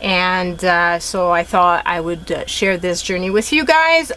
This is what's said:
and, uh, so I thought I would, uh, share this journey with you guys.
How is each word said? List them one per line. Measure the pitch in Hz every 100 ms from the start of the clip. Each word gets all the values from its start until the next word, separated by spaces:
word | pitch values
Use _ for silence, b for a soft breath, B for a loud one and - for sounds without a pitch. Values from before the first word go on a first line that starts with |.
and, | 202 185 180 185 180 175
uh, | 185 175 175 170
so | - 190 180
I | 170
thought | 170 190 180 170 -
I | 175
would, | 165 170 170
uh, | 160
share | - - 196 180
this | 180 175
journey | - 180 185
with | 202 220
you | 302
guys. | 311 320 320 330 311